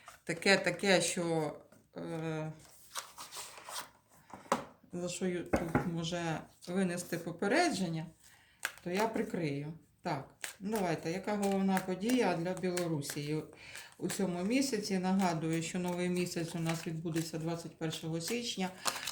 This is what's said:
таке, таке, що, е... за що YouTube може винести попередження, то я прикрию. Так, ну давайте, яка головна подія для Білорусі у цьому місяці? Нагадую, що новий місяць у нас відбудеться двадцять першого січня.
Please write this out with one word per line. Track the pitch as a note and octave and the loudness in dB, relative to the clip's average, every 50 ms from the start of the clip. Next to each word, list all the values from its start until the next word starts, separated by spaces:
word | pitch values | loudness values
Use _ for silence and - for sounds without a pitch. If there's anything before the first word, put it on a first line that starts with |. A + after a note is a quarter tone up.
| - - - - - | -20 -20 -20 -8 -4
таке, | - E3 - - G3+ G3 | -4 -2 4 6 8 8
таке, | F#3+ G3 F3+ E3+ - - G3+ F#3 E3+ | 8 6 4 0 2 6 6 8 8
що, | E3+ - - F#3 E3+ E3+ E3 D#3+ D3+ D3 - - - - - - - _ - | 6 4 2 0 2 2 2 2 2 0 -4 -8 -14 -20 -20 -20 -20 _ -12
е... | F3 E3+ E3 E3 D#3+ D#3+ E3 D#3+ D#3 D#3 D#3+ D#3 - - - - - - - - - - - - - - - - - - - - - - - - - - - - - _ _ - - - - - - - - - - - - - _ - - | -10 -8 -6 -4 -4 -2 -2 -2 -2 -4 -6 -8 -10 -16 -20 -20 -20 -18 -12 -10 -10 -10 -10 -12 -14 -14 -12 -12 -12 -12 -12 -14 -16 -14 -10 -10 -10 -10 -10 -14 -20 _ _ -20 -20 -20 -18 -18 -8 -4 -2 -2 -2 -4 -8 -16 _ -16 -10
за | - F3 F3 F3+ | -8 -6 -6 -4
що | - - G3 | -4 -2 -2
YouTube | F#3 F3+ F3 - - - - F3 E3 - - - F3 | -2 -2 -2 -2 0 0 0 0 2 0 2 2 0
може | E3+ E3 E3 E3 F3+ F3 E3+ E3 D#3 - - - - - - - | -2 -2 -2 -2 -2 -2 -2 -2 -2 -4 -6 -10 -18 -14 -8 -2
винести | F3 G3 G3 F3+ F3 F3 - - F3 E3 | 0 2 2 2 0 -2 -4 -4 -6 -4
попередження, | - F3 D#3+ - G3+ G3+ B3 E4 F4+ E4 A3+ F#3+ F#3+ E3 E3 D#3+ D#3+ - - _ - - - - - _ _ _ - - - - - | -4 -6 -4 -2 2 4 4 6 4 4 2 2 0 0 -2 -2 -4 -6 -10 _ -20 -20 -20 -20 -20 _ _ _ -10 -8 -8 -8 -6
то | F3 | -2
я | F3+ G3 A3 A3+ | 0 2 2 2
прикрию. | A3+ - - - - - E3 D3 C#3 C#3+ D3 D3+ E3 - - _ _ _ | 2 0 -2 -2 -2 -2 -2 0 -2 -2 -4 -6 -10 -12 -16 _ _ _
Так, | - F3 D3+ C3+ C3+ - - - - - - - | -4 -2 -2 -4 -4 -10 -12 -10 -10 -10 -8 -6
ну | F#3+ G3+ | -4 -2
давайте, | A3 G#3+ F#3+ F3 D#3+ D3+ - D#3+ | 0 0 2 2 0 0 -2 -2
яка | E3+ F#3+ F#3+ G#3+ G#3 | -4 -4 -2 -2 0
головна | G3+ G3 G3 G3 G3 G3 G3 F#3+ F#3 | 2 2 2 4 4 4 4 4 2
подія | - - F#3 F3+ G3 A#3 B3+ B3+ A3 F#3 F3 | 2 0 -2 -2 0 2 4 4 4 4 4
для | E3 E3 F#3 | 2 0 -2
Білорусі | F#3 F3+ F#3 F3+ F3+ F3+ F3 E3 E3 C#3+ C3+ - - D3+ D3 D3 D3+ D#3 D3+ - - - - - - - - - - - | -2 0 0 0 0 0 0 0 0 -2 -2 -4 -4 -4 -4 -2 -2 -2 -4 -6 -12 -18 -16 -14 -14 -14 -16 -16 -10 -6
у | - F#3 | -4 -2
цьому | - - G3 F3+ F3 F3 F3+ | 0 0 0 0 0 0 0
місяці? | G#3 B3 C4+ C4 - - G3+ - - F#3+ F#3 | 2 4 4 4 2 0 0 0 0 0 2
Нагадую, | F3+ F#3 F#3+ F#3+ G3 F3 E3 D#3 E3 D#3+ D#3+ E3 | 2 4 4 4 4 4 2 2 0 0 0 0
що | D#3+ D#3+ - F3+ | 0 -2 -2 -2
новий | F3+ F3+ F3 F3 F3+ F3+ | -2 0 0 0 0 2
місяць | F3+ F3+ F3 E3+ - E3+ E3 D#3+ - | 2 2 0 0 0 -2 -4 -2 -2
у | E3+ | -2
нас | E3 E3 E3 E3 - | 0 0 0 -2 -2
відбудеться | F3 E3 D#3+ E3 E3+ D#3+ E3 D#3+ - - D#3+ | -4 -4 -4 -2 -2 0 0 -2 -2 -4 -4
двадцять | D#3 E3 E3+ E3 - D#3+ - - | -2 -2 -2 -4 -6 -8 -8 -4
першого | D#3+ D#3 D#3+ - - D#3+ D#3+ E3 | -4 -4 -4 -4 -4 -4 -2 -2
січня. | E3 - A#3 A#3+ A#3+ A#3+ - F#3+ F#3 F3+ F3+ - - - - - - - | -2 -2 -2 -2 -2 -2 -2 -2 -2 -4 -4 -4 -4 -4 -2 -4 -4 -6